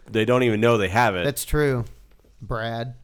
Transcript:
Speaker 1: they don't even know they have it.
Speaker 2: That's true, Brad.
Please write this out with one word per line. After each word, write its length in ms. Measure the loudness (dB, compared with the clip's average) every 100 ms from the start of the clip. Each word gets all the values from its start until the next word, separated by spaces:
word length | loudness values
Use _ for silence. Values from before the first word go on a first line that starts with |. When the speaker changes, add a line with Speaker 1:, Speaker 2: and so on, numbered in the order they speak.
| -4
Speaker 1:
they 160 | 0 2
don't 180 | 2
even 180 | 2 2
know 160 | 4 4
they 120 | 2
have 260 | 2 2 2
it. 80 | -4
Speaker 2:
That's 200 | -4 -4
true, 400 | 0 0 -2 -6 -12 -20 _ _ -18
Brad. 540 | -10 -8 -6 -8 -10 -12